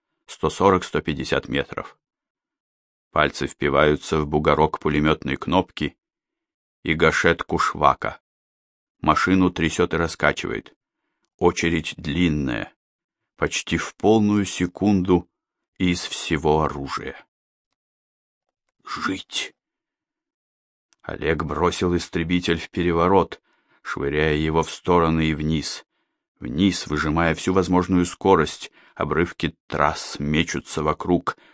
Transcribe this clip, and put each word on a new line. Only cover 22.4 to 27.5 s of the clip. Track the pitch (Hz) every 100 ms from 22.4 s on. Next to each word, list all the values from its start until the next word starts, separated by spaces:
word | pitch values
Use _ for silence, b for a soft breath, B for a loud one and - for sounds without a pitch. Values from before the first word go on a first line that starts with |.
| 87 82
в | -
переворот, | - 87 85 87 98 82 - _ _ _ _
швыряя | - - 69 73 78
его | 76 78 78
в | 80
стороны | - - 87 82 80 78
и |
вниз. | 76 78 80 - - - _ _ _ _ _
Вниз, | 64 67 98 85 -
выжимая | 76 78 78 85 80
всю | -